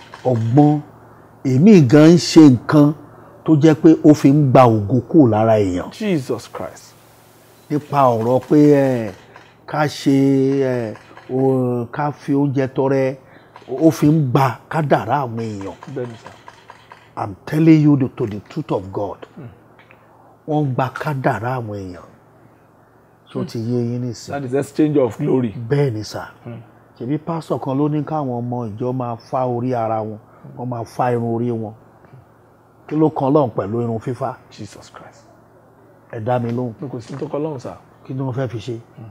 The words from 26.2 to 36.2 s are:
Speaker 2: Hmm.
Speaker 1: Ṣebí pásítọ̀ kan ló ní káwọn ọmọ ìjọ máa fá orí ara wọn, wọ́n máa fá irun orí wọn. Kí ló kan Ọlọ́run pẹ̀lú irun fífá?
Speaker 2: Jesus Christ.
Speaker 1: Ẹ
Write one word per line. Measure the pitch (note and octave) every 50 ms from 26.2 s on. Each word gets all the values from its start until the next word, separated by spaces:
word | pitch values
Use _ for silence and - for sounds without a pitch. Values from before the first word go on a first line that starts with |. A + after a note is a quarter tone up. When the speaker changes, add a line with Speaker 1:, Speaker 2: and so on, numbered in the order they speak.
| F2+ - - - -
Speaker 2:
Hmm. | B2 A#2 A#2 A2+ - _ _ _ _ _ -
Speaker 1:
Ṣebí | A#2 A#2+ D3 D3+
pásítọ̀ | - - E3 D#3+ D3+ - E3 A#2+
kan | - C#3 C3 C#3
ló | D3 D3+
ní | D3+ D3+ C#3
káwọn | - D#3 D#3 C#3+ B2+ A#2+ A#2+ A#2+
ọmọ | A#2+ B2 B2 A#2+ A2 G2+
ìjọ | A2 B2 B2 B2+
máa | C3 B2 A#2+ A#2
fá | A2 - - - C3 C3
orí | B2+ A#2+ A#2+ B2 B2+ B2+
ara | A#2 A2+ A2 A2+ A2 G#2+
wọn, | A2 G#2+ G#2+ - _ - - - C3+ -
wọ́n | - B2 B2
máa | B2 A#2 A#2
fá | - - - C3 B2+ A#2+
irun | A#2+ A#2 A#2 A#2
orí | A2+ A#2+ B2
wọn. | A#2 A2+ A2 G#2 A2 - - - _ _ _ - - - - _ _ _ _ _ _ _ _ _ _ _ _ -
Kí | D3+
ló | D#3 D#3 D3+
kan | D#3 - C#3+ C3
Ọlọ́run | C#3+ D#3 C#3 A#2
pẹ̀lú | - - G#2 G2 A2 A#2 A#2+
irun | A#2 A2+ A2+
fífá? | - C#3 B2 - C3 A2+ G#2+ - _ _
Speaker 2:
Jesus | - - G#2+ - - - - -
Christ. | - - - - - _ _ _ _ _ _ _ _ _ _ _ _ _ _ _ _ _ _ _ A2
Speaker 1:
Ẹ | A#2